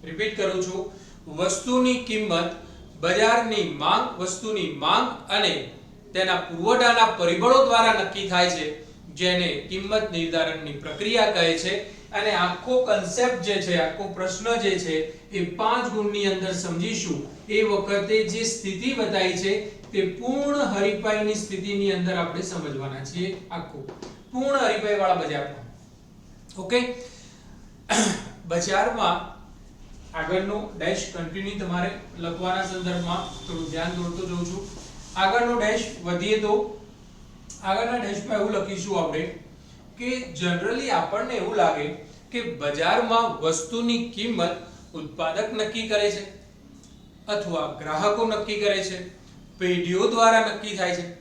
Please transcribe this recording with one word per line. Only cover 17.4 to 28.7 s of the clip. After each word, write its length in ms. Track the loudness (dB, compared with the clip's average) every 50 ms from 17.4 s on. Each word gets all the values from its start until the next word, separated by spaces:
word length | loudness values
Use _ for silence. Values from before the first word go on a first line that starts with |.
| -8 0
એ 140 | 2 2
વખતે 680 | 4 4 2 0 0 0 0 0 2 2 2 2 2 2
જે 160 | 0 -2 -2
સ્થિતિ 500 | -2 -2 -4 -4 -6 -6 -2 -2 -2 0
બતાવી 380 | 0 0 0 2 2 2 2
છે, 200 | 0 0 0 0 0 0 -2 -6 -12 -14 -16 -4
તે 140 | -2 0 0
પૂર્ણ 540 | 0 -2 -4 -4 -2 0 0 2 2 2 2
હરીફાઈની 720 | 2 2 2 2 2 2 2 0 0 0 0 2 2 0 0
સ્થિતિની 580 | -2 -4 -6 -6 -6 -4 -2 -2 0 2 2
અંદર 240 | 2 2 0 0 0
આપણે 260 | 0 -2 -2 -4 -6
સમજવાના 640 | -6 -6 -6 -6 -6 -6 -6 -6 -6 -6 -8 -8 -10
છીએ. 320 | -8 -4 -4 -4 -4 -4 -8 -10 -10
આખું 340 | -10 -10 -10 -10 -12 -12 -12 -12 -12 -14 -14 -16 -16 -18 -18 -8
પૂર્ણ 260 | -4 -2 0 2 4 4
હરીફાઈવાળા 560 | 4 4 2 2 2 2 2 4 4 4 4
બજારમાં. 500 | 2 2 -2 -2 -4 -4 -6 -8 -12 -14 -16 -18 -20 -20 -20 -20 -20 -20 -20 -20 -20 -20 -20 -20 -20 -20 -16 -12 -12
ઓકે, 380 | -4 2 2 2 2 0 -4 -10 -12 -16 -18 -20 -20 -20 -20 -20 -20 -20 -20 -20 -20 -20
<clears throat> 800 | -20 -20 -4 0 2 2 2 2 0 -4 -6 -12 -14 -14 -6 -2
બજારમાં 680 | -2 -2 0 2